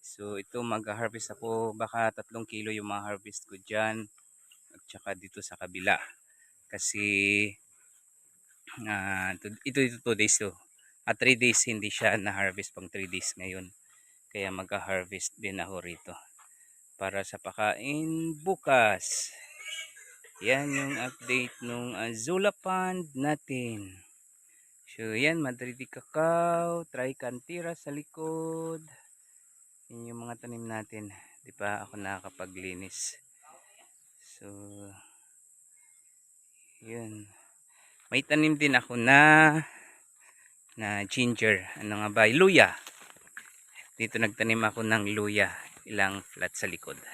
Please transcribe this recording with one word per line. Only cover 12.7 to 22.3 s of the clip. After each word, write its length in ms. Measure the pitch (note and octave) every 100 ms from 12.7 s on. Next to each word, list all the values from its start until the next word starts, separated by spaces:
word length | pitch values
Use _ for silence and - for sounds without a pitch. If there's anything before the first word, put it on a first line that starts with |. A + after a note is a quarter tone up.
pang 160 | - F#2
three 180 | G2+ F#2
days 300 | F#2 - -
ngayon. 320 | F#2 F#2 F#2 _ _ _ _ _ _
Kaya 160 | G#2+ G2
mag-harvest 880 | F#2 F#2 G2+ F2+ F#2+ F2+ F#2+ - -
din 240 | G#2+ F#2+
ako 160 | F2 F#2
rito. 400 | F2 E2 - E2+ - - - _ _ _ _ _
Para 240 | F#2+ G2
sa 160 | F#2+ G2+
pakain 960 | F#2+ F#2 G#2 - C3 D3 D#3+ D#3+ E3 D3+
bukas. 880 | D#3+ F#3 - C3 A2 F#2+ - - - - - - - - - - - - - -
Yan 280 | G2+ C3 C#3+
yung 260 | C#3 C#3 C#3
update 560 | B2 - B2 B2+ B2 -
nung 320 | A#2+ A#2+ A#2+
Azula 560 | G2+ A2+ A2+ A#2